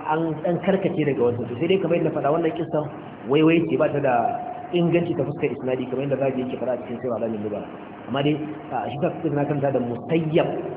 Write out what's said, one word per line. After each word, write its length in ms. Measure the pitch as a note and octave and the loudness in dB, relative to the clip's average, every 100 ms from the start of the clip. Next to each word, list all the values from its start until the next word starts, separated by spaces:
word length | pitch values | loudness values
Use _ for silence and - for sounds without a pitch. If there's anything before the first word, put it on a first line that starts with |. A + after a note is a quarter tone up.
| - | -2
an, 240 | D#3 E3 D#3 | 0 0 0
an 140 | - F3 | 0 0
karkace 380 | - F#3 E3 - D3 | 2 2 2 2 2
daga 160 | C3 | 4
wannan. 240 | A#2+ A2+ A#2 | 2 2 -4
To 60 | - | -2
sai 100 | E3+ | 2
dai 120 | F#3+ | 2
kamar 180 | E3 E3+ | 2 2
yadda 120 | D#3 | 2
na 60 | D3 | 0
faɗa 120 | C#3 | 2
wannan 220 | D#3+ D#3+ | 2 2
kissan 320 | D#3+ D#3 D#3 D3 - - - G#2 | -2 -2 -2 -2 -6 -14 -10 0
waiwai 340 | C#3+ D#3 E3+ E3+ | 4 6 6 4
ce 60 | C3 | 2
ba 120 | D3+ | 2
ta 100 | C#3+ | 2
da 160 | C#3 A#2+ A2+ - - - - | 2 4 2 -2 -6 -10 -4
inganci 420 | F3 E3+ E3+ E3+ | 0 2 2 2
ta 80 | D#3 | 0
fuskar 260 | C#3 C#3+ C#3 | -2 -2 -2
isnadi 360 | B2 B2+ C3 B2+ | -2 -2 -2 -2
kamar 160 | C3 C#3+ | -4 -2
yadda 100 | C3 | 0
Zahabi 240 | C3+ B2+ | 0 0
yake 140 | B2 B2 | -2 -4
faɗa 140 | A#2+ | -2
a 40 | A#2+ | -4
cikin 160 | - A#2 | -4 -6
Sirr 140 | B2+ | -4
Alamin 260 | A2 A2+ A2 | -2 -2 -4
Nubala. 260 | G#2+ G2+ F2+ - - - - | -4 -6 -8 -12 -14 -14 -6
Amma 140 | C3 | 0
dai, 120 | C#3+ D3+ - - - | 2 0 -2 -10 -6
a, 180 | B2+ G#2+ | -6 -4
shi 80 | B2 | -2
ta 80 | F3 | -2
fuskar 200 | - D#3+ | 0 -2
na 120 | C#3+ C#3+ | 0 0
kanta 240 | D3 C#3 | 0 2
da 60 | B2+ | 0
Musayyab. 680 | A#2+ A#2 - E3 D#3 D#3+ - - - | 0 -4 -2 0 2 2 2 -2 -6